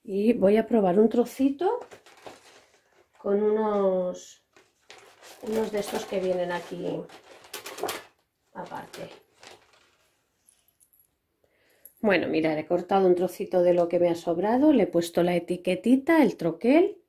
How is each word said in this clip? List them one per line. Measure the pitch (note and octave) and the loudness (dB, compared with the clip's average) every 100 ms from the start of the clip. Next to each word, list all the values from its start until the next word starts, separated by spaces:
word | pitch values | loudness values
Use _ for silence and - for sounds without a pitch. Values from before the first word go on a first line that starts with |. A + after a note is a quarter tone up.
Y | - G3 G#3+ | -6 0 0
voy | F#3+ F#3+ G#3+ | 2 4 2
a | |
probar | A3 A#3 F#3+ F3+ | 2 0 2 4
un | A3+ | 2
trocito | A#3+ A#3+ - C4+ C#4 F4+ B4 - - - - - - - - _ _ _ _ _ _ | 2 -2 -2 -2 0 -4 -4 -8 -20 -20 -20 -20 -20 -20 -20 _ _ _ _ _ _
con | G3+ G3+ | -4 0
unos, | G#3+ G#3+ G#3+ G#3 G3 F#3 F3+ F3+ - - _ _ _ _ _ - - _ - - - | 0 0 0 0 0 0 -4 -8 -18 -20 _ _ _ _ _ -20 -20 _ -20 -16 -6
unos | A3 G#3+ | -4 -4
de | G#3 | -6
estos | G3+ A3 | -6 -8
que | - G3+ | -6 -4
vienen | F#3 F3+ F3 | -2 -2 -4
aquí | F3 - F3 F#3 - - - - - - - - - - - - _ _ _ _ | -6 -10 -10 -8 -8 -12 -20 -20 -20 -20 -18 -18 -10 -10 -10 -16 _ _ _ _
aparte. | - - C#4+ - - F#3 - _ _ - - _ _ _ _ _ _ _ _ _ _ _ _ _ _ _ _ _ _ _ _ _ _ - _ | -16 -14 -14 -16 -16 -16 -18 _ _ -20 -20 _ _ _ _ _ _ _ _ _ _ _ _ _ _ _ _ _ _ _ _ _ _ -20 _
Bueno, | G#3+ F3+ - | 2 2 0
mirad, | D#3+ D#3+ D#3 | -2 -2 -4
he | |
cortado | D#3 F3+ F3+ G3 | -2 -4 0 2
un | F#3 | 4
trocito | F3 F3+ - G3 F#3 | 2 0 -6 -2 2
de | F3 | 4
lo | F3 E3+ | 2 2
que | F3 | 2
me | F3 | 0
ha | |
sobrado, | E3+ - E3+ G3+ B3+ D4+ | 0 -4 -2 0 4 4
le | C4 | 4
he | F3 | 2
puesto | E3+ E3+ - | 0 0 0
la | F3 | 0
etiquetita, | F3 F3 F3+ - F3+ A#3 C4 C4+ E4 | 0 -2 -6 -4 -2 2 2 4 4
el | A3+ | 4
troquel | - E3+ E3+ A#3 D4+ G4+ - | 2 -6 -2 2 4 2 -2